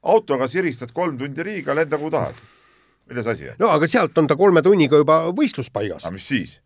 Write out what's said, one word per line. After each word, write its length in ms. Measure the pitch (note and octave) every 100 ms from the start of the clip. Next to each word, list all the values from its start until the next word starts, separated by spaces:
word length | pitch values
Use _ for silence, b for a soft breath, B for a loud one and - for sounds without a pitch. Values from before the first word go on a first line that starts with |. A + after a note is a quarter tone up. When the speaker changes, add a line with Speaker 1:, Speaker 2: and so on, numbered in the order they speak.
Speaker 1:
Autoga 460 | C#3 A3 A3 C3+ B2+
siristad 400 | D#3 F3+ A#2+ A#2+
kolm 240 | D#3+ F3 C3
tundi 260 | C#3+ C#3 F3+
Riiga, 240 | G3+ C#3+ C#3+
lenda 160 | D#3+ D3
kuhu 140 | D#3
tahad. 300 | D#3+ D2+ - b b b b b b _
Milles 200 | B2 A2
asi 220 | G2 C2+
on? 60 | -
Speaker 2:
No 100 | G#3+
aga 160 | D#3 D#3+
sealt 300 | A#3+ E3 -
on 100 | D3+
ta 80 | D3
kolme 220 | G3 F3
tunniga 320 | D#3+ G3 C#3+ D3
juba 180 | D3 D#3+ E3 F#3+
võistluspaigas. 680 | D4 - A#2 G#2 G#2 D#2 D#2+
Speaker 1:
Aga 40 | F#2
mis 120 | -
siis? 300 | C3 E2 -